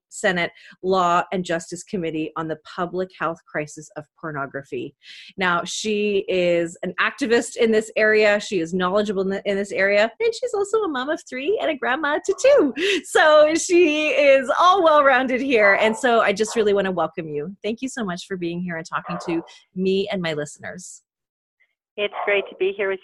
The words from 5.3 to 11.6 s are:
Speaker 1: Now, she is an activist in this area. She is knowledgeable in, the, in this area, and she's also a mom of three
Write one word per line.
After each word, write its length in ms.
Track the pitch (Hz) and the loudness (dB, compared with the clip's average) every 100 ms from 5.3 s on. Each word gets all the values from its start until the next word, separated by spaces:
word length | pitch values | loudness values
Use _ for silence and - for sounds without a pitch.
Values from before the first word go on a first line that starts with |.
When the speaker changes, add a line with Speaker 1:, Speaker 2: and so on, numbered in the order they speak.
| - | -2
Speaker 1:
Now, 280 | 185 175 180 | 0 0 -4
she 600 | - 220 208 208 196 - | -6 -4 -2 0 -2 -2
is 480 | 185 175 170 170 - | 0 2 0 -2 -6
an 120 | 185 175 | -8 -2
activist 580 | 208 - 240 233 233 - | -4 -2 0 0 0 0
in 140 | 226 | 2
this 200 | 220 220 - | 2 0 0
area. 420 | 214 214 214 208 | 4 4 4 2
She 220 | 208 190 | 0 -4
is 120 | 165 | -2
knowledgeable 480 | 185 180 202 208 190 | -2 0 0 0 -2
in, 60 | 190 | -2
the, 120 | 196 202 | -4 -4
in 120 | 196 | -4
this 160 | 202 | -4
area, 360 | - 196 208 226 - | 0 2 4 2 0
and 140 | 453 | -2
she's 200 | 466 494 | -2 -4
also 240 | 415 403 453 | -2 0 0
a 80 | 392 | 0
mom 220 | 262 269 | -4 -4
of 120 | 330 - | -6 -6
three 300 | 254 294 427 | -6 -2 -2